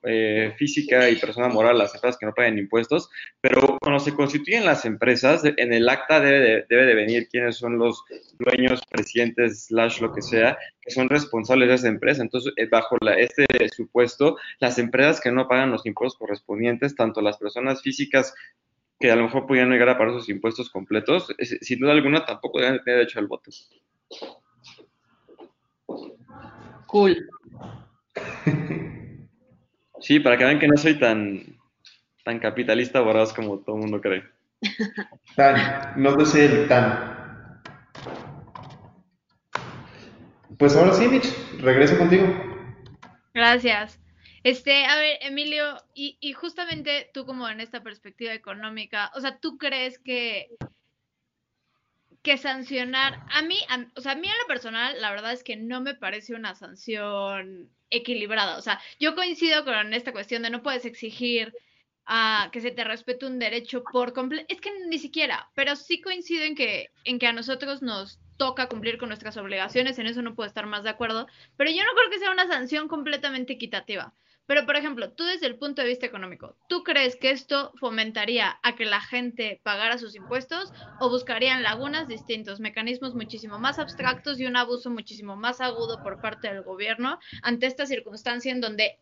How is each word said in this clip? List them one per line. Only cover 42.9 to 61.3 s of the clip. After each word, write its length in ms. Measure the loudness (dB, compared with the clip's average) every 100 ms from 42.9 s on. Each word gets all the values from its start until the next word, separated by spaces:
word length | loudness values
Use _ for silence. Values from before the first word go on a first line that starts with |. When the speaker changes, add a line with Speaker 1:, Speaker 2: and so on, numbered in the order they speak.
| -20 -20 _ _
Speaker 4:
Gracias. 680 | 2 4 4 2 0 -4 -14 _ _ -20 _
Este, 420 | 0 0 2 2 4
a 100 | 2
ver, 220 | 2 -2
Emilio, 540 | -6 -6 -4 -4 -4 -6 _
y, 240 | -12 -12 _
y 120 | -12
justamente 760 | -10 -12 -10 -10 -8 -4 -4 -6
tú 100 | -14
como 240 | -12 -10 -10
en 120 | -10
esta 240 | -12 -14
perspectiva 500 | -16 -18 -20 _ -12
económica, 800 | -10 -12 -12 -12 -12 -10 -8 -6
o 60 | -6
sea, 180 | -8 -8
¿tú 180 | -12 -6
crees 440 | -6 -4 -6 -10
que, 480 | -8 -6 -6 -8 -12 -18 -18 _ _ _ _ _ _ _ _ _ _ _ _ _ _ _
que 140 | -4 -2
sancionar, 840 | -2 -8 -8 -6 -4 -2 -2 -4 -4
a 120 | -4
mí, 140 | -2 -6 -6
a, 180 | -8 -8 -12
o 40 |
sea, 120 | -8
a 40 | -6
mí 100 | -4
en 80 | -4
lo 60 | -4
personal, 520 | -6 -6 -6 -6 -4
la 120 | -6
verdad 200 | -6 -8
es 120 | -10
que 120 | -10 -12
no 240 | -10 -8
me 140 | -8
parece 400 | -8 -10 -10 -12
una 220 | -12 -12 -12
sanción 1120 | -20 -18 -10 -8 -6 -6 -6 -8 -12 -18 -20 _ _
equilibrada. 640 | -6 -4 -8 -4 -2 -2 -4
O 60 |
sea, 180 | -8 -8 -8 -4
yo 160 | -4
coincido 500 | -2 -6 -2 0 0
con 280 | 0 -4 -2
esta 200 | -6 -8
cuestión 300 | -12 -10 -8
de 80 | -6
no 120 | -6
puedes 240 | -6 -6 -8
exigir, 680 | -14 -14 -6 -4